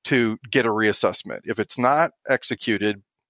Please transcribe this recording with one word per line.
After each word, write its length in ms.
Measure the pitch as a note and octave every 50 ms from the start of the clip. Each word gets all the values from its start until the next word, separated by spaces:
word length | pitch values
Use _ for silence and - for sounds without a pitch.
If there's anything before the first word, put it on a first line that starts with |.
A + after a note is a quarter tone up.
| -
to 320 | - C#3+ B2 A#2 A2+ A2 - - A#2
get 160 | - C3+ A#2
a 40 | A#2
reassessment. 720 | G#2 G#2+ A2 G#2+ G2+ - - F#2+ F2+ - - - - - -
If 160 | - A2 -
it's 180 | G#2 - -
not 340 | - B2 B2+ C#3+ D3+ E3+ - - _ -
executed, 760 | - C3 B2 - - B2 - - A#2+ G#2+ F#2+ G#2 G#2+ G#2 G2+ _ _ _ _ _ _